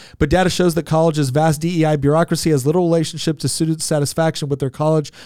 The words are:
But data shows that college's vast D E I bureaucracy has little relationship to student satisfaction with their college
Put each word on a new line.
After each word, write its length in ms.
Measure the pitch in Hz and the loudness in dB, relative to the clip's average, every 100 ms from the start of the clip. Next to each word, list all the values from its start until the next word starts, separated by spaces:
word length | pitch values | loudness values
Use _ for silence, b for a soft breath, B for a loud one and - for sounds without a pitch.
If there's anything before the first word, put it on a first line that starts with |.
| B - | B -4
But 120 | 147 | 0
data 200 | 175 185 | 2 2
shows 260 | - 180 165 | 2 0 0
that 100 | 147 | 0
college's 440 | 160 165 151 135 | 2 2 2 0
vast 300 | 143 160 151 | 2 2 0
D 220 | 165 175 | -2 0
E 40 | 156 | 0
I 120 | 151 | 2
bureaucracy 540 | 139 156 170 160 165 | 2 2 0 0 0
has 140 | 143 135 | 2 2
little 180 | 175 | 0
relationship 540 | 170 165 156 160 170 147 | 2 0 -2 -4 -4 -4
to 100 | 135 | -4
student 320 | - 160 160 | -2 -2 -2
satisfaction 680 | - 151 143 - 160 - 143 | -2 -2 -2 -2 -2 -2 -6
with 120 | 139 | -4
their 100 | 135 | -4
college 420 | - 156 156 143 B | -2 0 0 -2 B